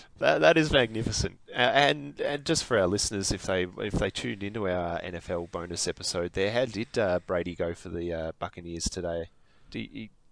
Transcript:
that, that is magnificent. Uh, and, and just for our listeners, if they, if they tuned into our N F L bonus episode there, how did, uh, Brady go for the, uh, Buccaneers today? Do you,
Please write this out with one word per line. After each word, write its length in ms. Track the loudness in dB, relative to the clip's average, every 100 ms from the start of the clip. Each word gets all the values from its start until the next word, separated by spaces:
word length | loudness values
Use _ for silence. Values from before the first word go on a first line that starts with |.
| -16 0
that, 220 | 2 6
that 160 | 6 6
is 140 | 6
magnificent. 640 | 4 4 0 -2 -2 -2 -6 -8
Uh, 80 | 2
and, 600 | 4 6 4 2 -4 -6
and 240 | -4 -2
just 200 | 0 -2
for 120 | 2 4
our 120 | 4
listeners, 420 | 2 0 -2 -2
if 140 | -2
they, 240 | 0 0 0 -4
if 140 | -4
they 180 | 0 -2
tuned 320 | -2 -6 -6
into 260 | -6 -4 -2
our 300 | 0 -2 -4
N 140 | -6
F 160 | -10 -6
L 160 | -6 -4
bonus 360 | -8 -6 -4 -4
episode 460 | -4 -4 -2 -2
there, 180 | 0 0
how 140 | 2
did, 340 | 0 -2 -4 0
uh, 220 | 2 2
Brady 300 | 0 -2 -2
go 200 | -4 -4
for 160 | -4 -8
the, 220 | -6 -4
uh, 200 | -4 -6 -8
Buccaneers 440 | -10 -10 -10 -6 -6
today? 360 | -4 -4 -6 -8 _ _ _ -14
Do 80 | -12
you, 300 | -10 -12 -14 _ _